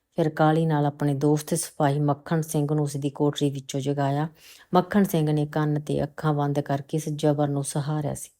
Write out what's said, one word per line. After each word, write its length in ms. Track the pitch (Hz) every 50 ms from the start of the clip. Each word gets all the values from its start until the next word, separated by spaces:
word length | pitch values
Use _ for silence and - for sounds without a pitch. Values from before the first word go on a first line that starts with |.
| _ _ -
ਫਿਰ 140 | - 160 156
ਕਾਹਲੀ 360 | 156 - 156 156 156 165 165
ਨਾਲ 200 | 160 151 147 147
ਆਪਣੇ 280 | 147 147 - 147 147 139
ਦੋਸਤ 420 | 135 151 147 151 151 151 - 175
ਸਿਪਾਹੀ 440 | 156 - - - - 156 143 139 147
ਮੱਖਣ 420 | 147 143 143 147 - - 170 160
ਸਿੰਘ 320 | 156 160 - 156 143 143 156
ਨੂੰ 100 | 151 147
ਉਸ 140 | 143 143 143
ਦੀ 120 | 143 143
ਕੋਠੜੀ 400 | - - 147 147 147 - 151 143
ਵਿੱਚੋਂ 300 | 139 139 135 - - 139
ਜਗਾਇਆ। 500 | 135 143 143 143 139 135 139 143 156 165 - _ - - - - - - -
ਮੱਖਣ 300 | 180 180 180 - 208 196
ਸਿੰਘ 280 | 196 - 160 151 151
ਨੇ 140 | 151 151 147
ਕੰਨ 340 | 147 151 156 151 151 147 147
ਤੇ 240 | 151 - 143 143 143
ਅੱਖਾਂ 300 | 139 - - - 156 147
ਬੰਦ 260 | 143 143 143 139 143
ਕਰਕੇ 380 | 143 - 139 139 139 - - 156
ਇਸ 120 | 151 160
ਜ਼ਬਰ 380 | 147 139 - 151 147 147 147 147
ਨੂੰ 160 | 143 139 143
ਸਹਾਰਿਆ 500 | - - 151 139 147 151 151 147 139 131
ਸੀ। 160 | - - - _ _